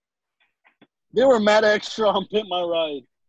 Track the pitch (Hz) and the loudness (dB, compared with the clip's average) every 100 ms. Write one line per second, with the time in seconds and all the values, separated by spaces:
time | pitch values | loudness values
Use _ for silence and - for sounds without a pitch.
0 | _ _ _ _ _ _ _ _ _ _ | _ _ _ _ _ _ _ _ _ _
1 | _ 202 269 240 208 214 214 208 - - | _ 0 2 4 4 4 4 0 -2 -2
2 | 214 196 196 208 202 180 175 165 160 143 | 0 0 -2 -6 -4 -6 -4 -4 -4 -8
3 | 120 _ | -14 _